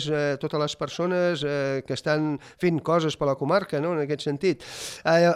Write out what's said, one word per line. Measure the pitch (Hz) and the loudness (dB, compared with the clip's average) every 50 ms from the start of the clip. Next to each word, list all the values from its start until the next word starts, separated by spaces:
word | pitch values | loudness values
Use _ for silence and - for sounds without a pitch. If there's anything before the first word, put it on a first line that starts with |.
| 139 147 | 0 0
eh, | 151 147 147 143 139 135 | 0 0 0 0 0 -2
totes | - 151 - 151 | -4 -4 -2 -2
les | 147 147 - | -2 -2 -2
persones, | - 156 139 - - 170 180 185 180 180 175 175 143 143 | -6 -8 -8 -4 -4 -2 0 2 2 2 2 0 0 -2
eh, | 143 143 143 139 135 135 135 131 | -2 -2 -2 -2 -2 -2 -4 -4
que | - 139 | -4 -6
estan | - - 160 151 151 151 151 147 139 - - - _ | -4 0 0 0 2 2 0 -2 -4 -6 -14 -8 _
fent | - 180 165 147 | 0 2 2 2
coses | - - 160 175 160 156 - | 0 2 2 2 2 0 -2
per | - 151 143 | 0 0 0
la | 135 | 0
comarca, | 135 143 139 170 202 190 - - 143 | 0 0 0 2 0 0 0 -4 -2
no?, | 147 170 180 | -2 -2 -2
en | 156 147 | -2 -2
aquest | 139 147 139 | -2 -4 -4
sentit. | - 156 143 139 - 190 160 - - - - - - - - - - | -4 -4 -4 0 0 0 0 0 -6 -14 -14 -12 -12 -12 -14 -6 0
Eh, | 156 165 170 170 175 170 | 2 4 6 6 6 4